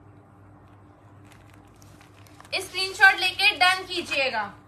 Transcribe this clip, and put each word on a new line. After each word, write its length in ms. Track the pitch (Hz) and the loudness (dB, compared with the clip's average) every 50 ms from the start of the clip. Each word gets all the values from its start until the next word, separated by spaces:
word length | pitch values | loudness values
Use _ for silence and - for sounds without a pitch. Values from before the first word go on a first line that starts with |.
| - - - - - - - - - - - - - - - - - - - - - - - - - - - - - - - - - - - - - - - - - - - - - - - - - - 294 | -20 -20 -20 -20 -20 -20 -20 -20 -20 -20 -20 -20 -20 -20 -20 -20 -20 -20 -20 -20 -20 -20 -20 -20 -20 -20 -20 -20 -20 -20 -20 -20 -20 -20 -20 -20 -20 -20 -20 -20 -20 -20 -20 -20 -20 -20 -20 -20 -12 -8 -8
स्क्रीनशॉट 640 | 359 381 - 370 370 381 392 381 - 415 392 392 381 | -8 -8 -8 -6 -6 -6 -4 2 6 6 6 6 4
लेके 320 | 381 370 370 370 392 415 | -2 -4 -2 0 0 0
done 320 | 403 294 359 370 370 381 370 | 2 4 2 2 2 0 -4
कीजिएगा। 720 | 359 359 349 - - 311 285 269 254 226 214 202 196 - - - | -8 -8 -8 -8 -4 -4 -4 -2 -2 -4 -4 -6 -8 -10 -16 -20